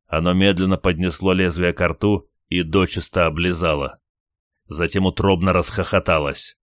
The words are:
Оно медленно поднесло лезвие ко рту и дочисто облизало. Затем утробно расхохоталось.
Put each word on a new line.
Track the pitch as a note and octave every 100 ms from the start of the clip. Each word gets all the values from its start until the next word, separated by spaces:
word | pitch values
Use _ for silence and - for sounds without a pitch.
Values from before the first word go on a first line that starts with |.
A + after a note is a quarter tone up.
| -
Оно | D#2+ F2
медленно | F#2 G2 F2+ F#2+ F#2
поднесло | F#2 E2 F2+ - F#2+
лезвие | F#2 F#2 E2 F2+
ко | E2+ F2
рту | D#2+ G#2 G2+ - _ -
и | F2
дочисто | D#2+ F#2+ F#2 - - F#2+ E2
облизало. | D2+ F2 E2+ E2+ D2+ C2+ - _ _ _ _ _ _ -
Затем | D2 E2+ G2
утробно | F#2 - G2 F#2 F#2
расхохоталось. | F2+ E2+ - F2 G2 F#2 D#2+ C#2+ C2+ - -